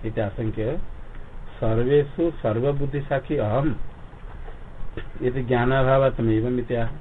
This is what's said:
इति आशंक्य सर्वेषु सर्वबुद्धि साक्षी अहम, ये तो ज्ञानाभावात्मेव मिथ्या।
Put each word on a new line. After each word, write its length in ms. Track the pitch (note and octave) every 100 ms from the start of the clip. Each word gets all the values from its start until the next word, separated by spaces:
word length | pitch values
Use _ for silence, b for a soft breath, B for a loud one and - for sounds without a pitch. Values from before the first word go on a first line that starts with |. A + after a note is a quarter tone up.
| A2+
इति 160 | A2+
आशंक्य 580 | G#2 - A2 G#2+ A2 E3 - - - - - - - -
सर्वेषु 680 | A2+ A2+ B2 D3 C#3+ - E3+
सर्वबुद्धि 680 | D#3+ A#2 A2 C3+ C#3+ C3+ C#3
साक्षी 360 | C#3 C3+ - D3
अहम, 380 | G#2 A#2+ D3+ - - - - - - - - - - - - - - -
ये 100 | B2+
तो 100 | C3
ज्ञानाभावात्मेव 1080 | A#2+ B2 A#2+ C3+ C3 C3+ C3+ A#2+ A2+ A2 A#2+
मिथ्या। 420 | B2 A#2 B2 A#2 D3+